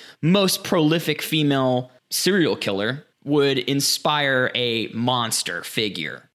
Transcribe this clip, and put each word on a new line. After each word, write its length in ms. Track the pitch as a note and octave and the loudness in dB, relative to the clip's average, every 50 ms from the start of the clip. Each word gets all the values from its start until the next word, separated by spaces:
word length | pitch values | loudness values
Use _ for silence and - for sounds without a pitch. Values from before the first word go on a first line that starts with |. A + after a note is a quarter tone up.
| - - - - | -20 -20 -8 -2
most 420 | - D#3+ F#3 G3+ F#3+ F#3 - - - | 2 4 4 4 4 2 0 -2 -2
prolific 560 | - G3 F3 D#3 D3+ E3 E3+ D#3 D#3+ D3 - | 0 2 4 4 4 2 2 0 -2 -4 -4
female 680 | - - D#3+ D#3 D3+ C#3+ C#3 C3+ C3 B2+ B2+ B2 B2 - - _ _ - | -4 -2 0 0 2 2 2 2 2 2 0 0 -2 -6 -12 _ _ -8
serial 460 | - - - F3+ G3 G3 D#3 A2 G2+ | -4 -2 0 2 4 4 4 2 0
killer, 480 | - - G#2+ G2 G2 G#2 A2+ C3+ D3 - _ _ _ - | -2 -2 -2 -2 -2 -2 -2 -4 -6 -10 _ _ _ -4
would 340 | C3+ D3 D3 C#3+ C#3 C3+ C3 | 0 2 2 2 2 2 0
inspire 920 | - - C#3 C#3 C#3 - - - - D#3+ D3+ D3 C#3+ C#3 C3+ B2+ B2+ - - | 0 0 0 0 0 -2 -2 0 0 0 0 0 0 2 2 2 0 0 0
a 340 | A#2+ B2 A#2+ A2+ A2+ G#2 - | -2 -2 -2 -2 -2 -4 -4
monster 760 | - A2+ A#2+ B2 B2+ B2 A#2 A2+ - - - - F2 E2+ | -4 -2 -2 0 0 0 -2 -2 -2 -4 -4 -6 -8 -8
figure. 640 | - - - B2 A2 G2+ F2 E2+ D2+ C2 B1 C2 - _ | -8 -6 -4 -2 -2 -2 -4 -6 -8 -8 -10 -12 -16 _